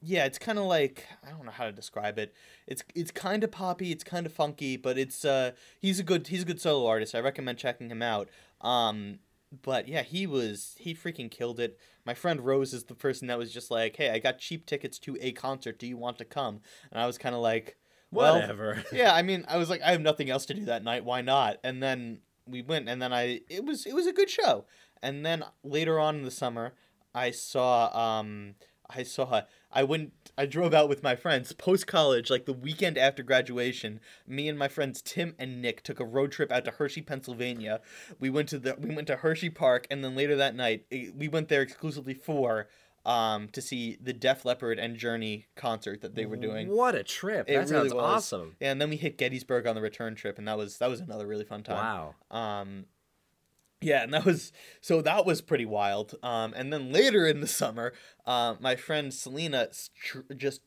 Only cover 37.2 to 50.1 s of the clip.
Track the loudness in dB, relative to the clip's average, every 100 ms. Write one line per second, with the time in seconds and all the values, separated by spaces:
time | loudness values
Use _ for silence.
37.2 | -8 -4 -4 -4 -4 -6 -6 -20 -20 -4
38.2 | 0 0 0 -2 -4 -4 -4 -6 -2 0
39.2 | 2 0 -2 2 4 4 2 -4 -4 0
40.2 | 2 4 2 2 0 0 -4 -10 -8 -8
41.2 | -2 -2 2 2 2 -2 -8 -6 -8 -8
42.2 | -4 0 2 0 -4 _ _ _ 0 2
43.2 | 4 0 -4 -10 -8 -6 -6 -6 -8 0
44.2 | 2 4 2 0 0 0 -2 -4 -2 -2
45.2 | -2 -6 -10 -6 -4 -4 -4 -8 -6 -6
46.2 | -4 -4 -4 -4 0 2 2 2 -4 -6
47.2 | -4 -2 2 2 4 2 2 2 2 2
48.2 | 0 -6 -8 -4 -2 0 0 0 -4 -2
49.2 | -2 -2 0 0 0 -2 -4 -4 -8